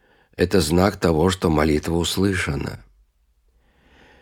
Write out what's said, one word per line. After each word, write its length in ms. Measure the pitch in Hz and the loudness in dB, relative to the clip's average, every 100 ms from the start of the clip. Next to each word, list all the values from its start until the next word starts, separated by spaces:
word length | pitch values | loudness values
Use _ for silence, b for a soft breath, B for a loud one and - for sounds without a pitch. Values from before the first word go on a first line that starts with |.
| _ _ _ - | _ _ _ -4
это 240 | 90 98 | 0 2
знак 360 | 73 87 101 92 | 2 2 2 2
того, 320 | 90 78 92 | 0 2 2
что 180 | 92 90 | 0 0
молитва 460 | 76 78 73 - | 2 2 0 -2
услышана. 920 | 85 80 - 98 92 85 69 60 - - _ _ _ _ _ _ b b b b b b b | -4 -4 -2 -2 -2 -4 -6 -8 -12 -18 _ _ _ _ _ _ b b b b b b b